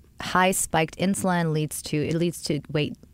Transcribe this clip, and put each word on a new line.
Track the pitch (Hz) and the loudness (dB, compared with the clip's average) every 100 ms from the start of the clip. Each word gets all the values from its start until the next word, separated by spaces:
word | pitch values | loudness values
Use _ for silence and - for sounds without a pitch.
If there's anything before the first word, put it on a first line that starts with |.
| - - | -10 -12
high | - 180 185 | -2 4 4
spiked | 190 - 160 160 - | 2 0 0 0 0
insulin | 185 196 196 175 165 | 0 0 0 2 2
leads | 156 151 - | 0 -2 -4
to, | - 151 | -4 -2
it | 151 | 0
leads | 160 175 - | 0 0 -2
to | - 156 - | -4 -4 -2
weight | 151 147 - - | -2 -2 -4 -10